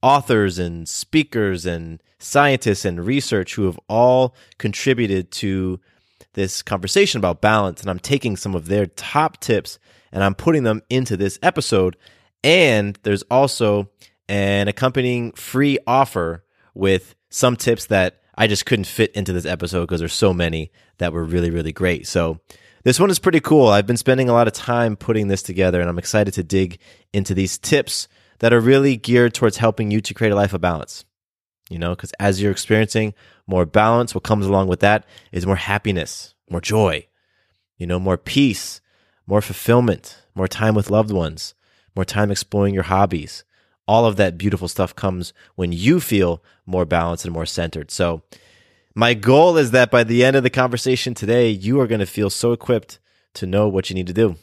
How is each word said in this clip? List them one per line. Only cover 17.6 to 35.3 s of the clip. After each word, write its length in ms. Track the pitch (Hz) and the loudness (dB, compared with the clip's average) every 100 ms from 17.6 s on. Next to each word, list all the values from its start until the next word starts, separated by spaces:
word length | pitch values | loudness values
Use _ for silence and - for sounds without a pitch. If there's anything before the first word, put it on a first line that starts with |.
| - 117 - | -2 -2 0
that 340 | 101 90 _ _ - | 0 0 _ _ -2
I 100 | 110 | 0
just 200 | 101 - | 0 -2
couldn't 180 | 120 | -2
fit 280 | 95 - 110 | -2 -2 -2
into 200 | - 95 | -2 -4
this 140 | 90 80 | -4 -4
episode 420 | 87 85 90 85 | -6 -4 -4 -4
'cause 120 | 87 | -4
there's 120 | 82 | -6
so 220 | - 104 | 0 2
many 380 | 87 87 82 78 _ _ _ | 2 -2 -2 -8 _ _ _
that 160 | 87 | -6
were 100 | 82 | -4
really, 260 | 82 87 85 | -2 -2 0
really 220 | 85 80 | -2 -6
great. 340 | 78 92 85 - | -2 -2 -2 -2
So 340 | - 82 82 _ - _ _ | -2 -2 -4 _ -20 _ _
this 160 | - 127 | 0 4
one 100 | 190 | 2
is 80 | 180 | 2
pretty 220 | - 165 | 2 0
cool. 280 | - 156 123 | 4 6 6
I've 180 | 101 101 | 6 2
been 100 | 120 | -2
spending 320 | - 131 127 | 0 2 4
a 60 | |
lot 120 | 117 117 | 4 2
of 60 | |
time 420 | - - 120 117 | 0 -4 0 0
putting 340 | 107 - 110 101 | -2 -2 -2 0
this 140 | 98 | -4
together, 380 | - 90 92 87 | -4 0 0 2
and 80 | 87 | -2
I'm 100 | 85 | -4
excited 360 | - 110 101 | -2 0 0
to 80 | 98 | -2
dig 360 | 85 98 92 85 _ _ _ | -2 -2 -2 -6 _ _ _
into 180 | 101 98 | -6 -2
these 240 | 95 95 - | -2 -2 -4
tips 520 | - 147 - - - _ _ _ | 0 0 0 -6 -10 _ _ _
that 120 | 117 | 4
are 80 | 117 | 4
really 380 | 117 135 139 127 | 6 4 4 0
geared 340 | - 120 120 | 2 4 4
towards 240 | - 117 - | 2 -2 2
helping 340 | 113 104 107 | -2 0 -2
you 120 | 104 | -2
to 100 | 101 | -4
create 200 | - 110 | -4 0
a 40 | 101 | 2
life 160 | 101 | 0
of 80 | 92 | 0
balance. 460 | 87 82 57 - - _ _ _ _ _ _ | -4 -4 -8 -16 -20 _ _ _ _ _ _
You 100 | 87 | -8
know, 160 | 87 | -6
'cause 180 | 87 - - | -6 -10 -4
as 240 | 101 92 | -2 0
you're 80 | 101 | -2
experiencing 640 | 95 - 107 107 113 110 104 _ _ - | -2 0 0 2 0 -4 -6 _ _ -4
more 180 | 92 | -2
balance, 480 | 87 104 107 117 120 | 2 4 4 2 0
what 120 | - | -6
comes 200 | - 107 | -2 0
along 220 | 98 98 95 | 2 2 2
with 140 | 90 | 2
that 260 | 101 107 - - _ | 2 2 -2 -20 _